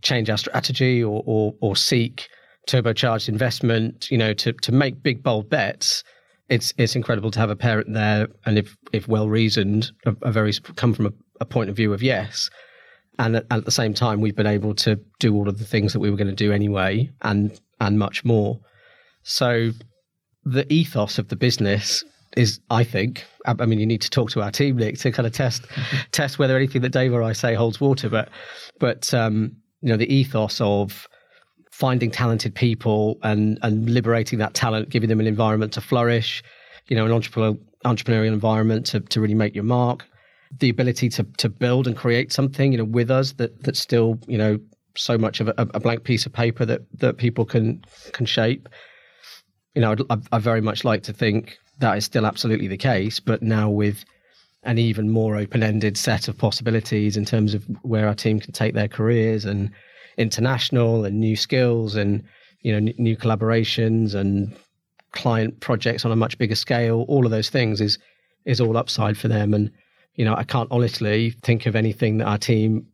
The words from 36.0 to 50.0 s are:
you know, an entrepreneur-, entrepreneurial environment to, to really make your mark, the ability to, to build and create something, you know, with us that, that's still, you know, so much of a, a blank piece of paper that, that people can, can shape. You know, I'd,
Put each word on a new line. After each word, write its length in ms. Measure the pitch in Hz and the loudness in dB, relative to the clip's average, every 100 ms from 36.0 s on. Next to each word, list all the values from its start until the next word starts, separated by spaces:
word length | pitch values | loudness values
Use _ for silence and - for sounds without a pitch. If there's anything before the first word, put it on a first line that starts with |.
| 120 117 110 - - - - - _ | 2 2 0 -6 -12 -20 -20 -20 _
you 80 | |
know, 100 | 113 | 0
an 60 | 110 | 2
entrepreneur-, 480 | 117 113 - 110 107 - _ | 2 0 -2 0 -2 -8 _
entrepreneurial 480 | 120 113 - 113 110 | -2 -2 2 2 2
environment 540 | 107 110 110 110 110 117 | 2 2 2 2 0 -2
to, 140 | 113 | -6
to 200 | - - | -2 0
really 140 | 107 | 2
make 220 | 110 104 101 | 2 0 -2
your 80 | |
mark, 420 | 104 123 123 123 - _ _ _ _ 131 | 0 2 2 -2 -8 _ _ _ _ 0
the 100 | 135 | 0
ability 380 | 113 127 120 123 | 2 0 0 -2
to, 160 | - 104 - | -2 -6 -2
to 120 | 120 | -4
build 400 | 104 123 127 127 | 0 0 2 0
and 80 | 113 | -2
create 360 | 123 117 - | 0 0 0
something, 380 | - 135 135 139 | 0 -2 2 2
you 80 | 127 | 2
know, 60 | |
with 260 | 110 117 117 | 0 0 2
us 220 | 131 135 | 2 0
that, 280 | - 117 - | -4 -6 -4
that's 160 | - 131 | -6 -4
still, 360 | - 120 113 113 - | 0 2 2 0 -2
you 100 | 117 | 0
know, 180 | 107 107 104 _ _ - | 2 0 -4 _ _ -10
so 220 | - 117 | -2 0
much 220 | 110 - | 0 0
of 80 | 110 | -4
a, 60 | - | 0
a 220 | 120 107 | -2 0
blank 240 | 117 117 | -2 -2
piece 200 | 113 120 - | -2 -2 -2
of 60 | |
paper 320 | - 117 113 | -2 -2 0
that, 180 | 113 123 - - | -2 -2 -6 -2
that 160 | 127 - | -2 0
people 280 | 120 117 | -2 0
can, 400 | 113 120 110 - - - - | 0 2 0 -2 -10 -20 -16
can 120 | - | -6
shape. 440 | 120 - 113 139 - - - - _ _ - - _ _ _ | -2 0 0 -2 -8 -20 -20 -20 _ _ -20 -20 _ _ _
You 80 | - | 0
know, 80 | 113 | 0
I'd, 120 | 110 | 0